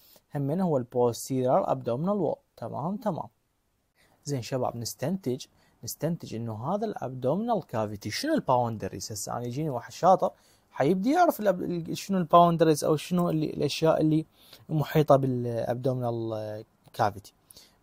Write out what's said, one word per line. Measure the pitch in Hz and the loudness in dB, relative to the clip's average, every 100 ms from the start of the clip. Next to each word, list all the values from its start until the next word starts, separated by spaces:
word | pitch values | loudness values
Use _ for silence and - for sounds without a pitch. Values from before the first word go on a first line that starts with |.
| _ - _ | _ -20 _
همين | 143 139 175 | -6 -2 0
هو | 185 139 | 0 0
البوستيرير | 120 123 120 113 - 131 127 156 - | 0 2 2 0 -4 0 2 2 2
ابدومينال | 131 120 120 180 208 | -2 -2 -2 -2 -2
وول. | 151 - _ - | -2 -4 _ -14
تمام، | 117 113 160 208 | -10 -6 -6 -4
تمام. | 214 151 107 _ _ _ _ _ _ _ _ _ | -4 -4 -8 _ _ _ _ _ _ _ _ _
زين | 143 135 | -8 -6
شباب، | - 131 117 120 | -4 -4 -2 -4
نستنتج، | 120 - 139 190 123 131 - _ _ _ | -10 -6 -4 -4 -4 -6 -8 _ _ _
نستنتج | 117 - 156 170 123 | -14 -6 -4 -4 -6
انه | 113 117 107 131 | -8 -6 -6 -4
هذا | 208 220 | -4 -4
الابدومينال | - 127 131 127 175 233 214 - | -6 -8 -4 -2 0 0 -2 -2
كافيتي | 110 107 104 104 | -4 -4 -6 -8
شنو | - 302 | -6 -2
الباوندريز؟ | 285 - 123 117 110 95 - - | 0 2 2 0 -4 -8 -8 -10
هسه | 107 - 120 | -10 -8 -6
انا | 120 | -6
يجيني | 127 160 | -6 -4
واحد | 120 - | -6 -10
شاطر | - 175 185 190 - _ _ _ | 2 4 4 2 -4 _ _ _
حيبدي | - 139 185 233 | 0 2 2 2
يعرف | 349 339 - | 4 4 2
الأب-، | 208 180 | 0 0
ال-، | - 175 165 - | -2 -4 -6 -8
شنو | - 190 | -2 -2
الباوندريز | 165 175 175 165 160 147 | 6 8 8 6 4 4
او | - 151 | 2 0
شنو | - 175 175 | 0 0 2
اللي، | 156 151 | 0 -2
الاشياء | 147 147 - 160 - | -2 -2 2 2 4
اللي | 156 156 - _ - - - | 4 2 -2 _ -20 -18 -6
محيطه | 156 - 160 147 139 | -4 0 2 6 4
بالابدومينال | 135 123 120 117 - 123 131 127 120 117 113 107 107 107 110 _ _ | 4 -2 -4 -4 -4 -2 -2 -2 -2 -4 -4 -6 -8 -12 -16 _ _
كافيتي. | - 107 101 - _ _ - - _ | 0 0 0 -14 _ _ -20 -20 _